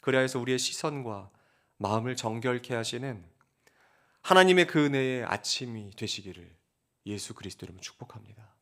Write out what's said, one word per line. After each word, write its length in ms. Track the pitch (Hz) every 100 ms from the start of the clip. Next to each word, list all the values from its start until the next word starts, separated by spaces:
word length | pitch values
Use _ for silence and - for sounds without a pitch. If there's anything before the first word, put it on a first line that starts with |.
그리하여서 400 | - 131 131 131
우리의 180 | 123 127
시선과 720 | - - 160 147 120 101 98 _ _ _ _ _
마음을 400 | 101 110 120 123
정결케 580 | 113 113 127 123 120
하시는 500 | 120 113 120 135 110 85 _ _ _ _ _ _ _ _ _
하나님의 440 | - 185 185 180 170
그 200 | 156 147
은혜의 380 | 139 131 127
아침이 680 | 110 98 - - 127 113 104
되시기를 640 | 98 107 - 95 90 82 _ _ _ _ _ -
예수 280 | 104 -
그리스도 300 | 110 98 -
이름으로 160 | 87 85
축복합니다. 760 | - _ 123 110 101 110 107 _